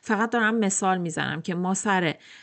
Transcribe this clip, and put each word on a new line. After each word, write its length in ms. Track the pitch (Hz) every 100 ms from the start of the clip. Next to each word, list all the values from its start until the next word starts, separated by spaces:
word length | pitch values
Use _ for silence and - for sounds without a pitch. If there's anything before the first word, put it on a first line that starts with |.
فقط 280 | - 208 226
دارم 260 | 240 214 226
مثال 420 | 196 - 196 185
می‌زنم 440 | 175 156 135 147
که 140 | 170 175
ما 180 | 180
سر 420 | 190 214 190 170 - - -